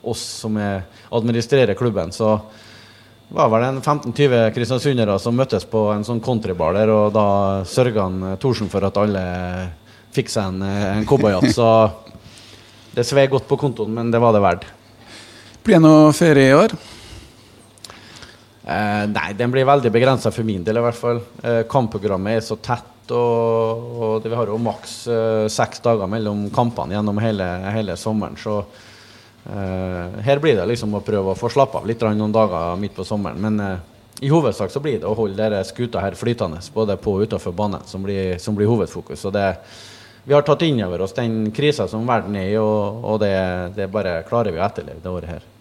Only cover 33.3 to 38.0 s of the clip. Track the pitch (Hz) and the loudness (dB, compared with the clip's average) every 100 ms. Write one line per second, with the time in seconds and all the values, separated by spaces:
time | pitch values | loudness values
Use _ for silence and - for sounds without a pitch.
33.3 | 67 107 107 101 92 - - _ - 139 | -4 -2 -2 -2 -6 -10 -20 _ -8 2
34.3 | 160 131 98 98 143 151 117 85 110 107 | 2 2 -2 -4 -4 -4 -4 -2 -2 -2
35.3 | 95 107 101 95 - 120 95 98 - 117 | 0 -2 0 -4 -6 -4 -2 -4 -4 -4
36.3 | 117 95 78 - 110 107 95 110 95 107 | -2 -4 -6 -8 -4 -2 -2 -2 -2 -2
37.3 | 98 98 87 104 87 - 92 | -4 -6 -4 -4 -4 -10 -10